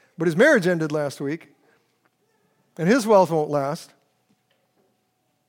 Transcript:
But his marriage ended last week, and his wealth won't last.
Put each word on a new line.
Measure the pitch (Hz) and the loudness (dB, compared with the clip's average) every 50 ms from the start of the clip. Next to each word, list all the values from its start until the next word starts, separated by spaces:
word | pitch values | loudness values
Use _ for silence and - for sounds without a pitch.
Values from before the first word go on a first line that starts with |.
| _ _ _ | _ _ _
But | - 165 | -4 -4
his | 175 151 | -2 2
marriage | 185 269 320 294 214 160 | 4 4 4 4 2 2
ended | 185 175 160 156 147 | 0 -2 -2 -4 -4
last | 151 151 147 139 - - | -4 -4 -6 -6 -8 -8
week, | 143 139 160 165 - _ _ _ _ _ _ _ _ _ _ _ _ _ _ _ _ _ _ _ _ _ _ _ _ _ - 175 | -8 -8 -8 -10 -14 _ _ _ _ _ _ _ _ _ _ _ _ _ _ _ _ _ _ _ _ _ _ _ _ _ -10 -4
and | 160 185 | 0 0
his | 254 277 202 | 2 2 2
wealth | 226 214 190 180 151 | 4 4 4 4 2
won't | 165 156 151 151 | 0 -4 -4 -2
last. | 147 143 135 143 165 - - - _ _ _ _ _ _ _ _ _ _ _ _ _ _ _ _ _ _ _ _ _ _ _ _ _ _ _ _ _ _ _ | -4 -4 -4 -6 -8 -10 -14 -20 _ _ _ _ _ _ _ _ _ _ _ _ _ _ _ _ _ _ _ _ _ _ _ _ _ _ _ _ _ _ _